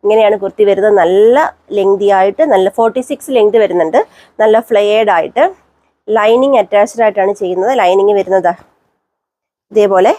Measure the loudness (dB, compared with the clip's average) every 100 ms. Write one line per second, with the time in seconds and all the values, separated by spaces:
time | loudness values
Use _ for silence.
0 | 0 2 2 0 -6 -2 0 0 0 2
1 | 2 2 2 2 0 -6 _ -4 -2 0
2 | 0 0 0 0 0 0 0 0 -2 -2
3 | -8 -10 -4 0 2 2 0 0 0 -2
4 | -4 _ _ -4 0 0 0 -2 0 0
5 | 0 0 -2 -2 -2 -4 _ _ _ _
6 | -6 -2 2 2 2 0 0 0 -2 0
7 | -2 0 -4 -2 -6 -4 -2 0 0 2
8 | 0 0 0 -2 -2 -6 _ _ _ _
9 | _ _ _ _ _ _ _ -2 0 2
10 | 0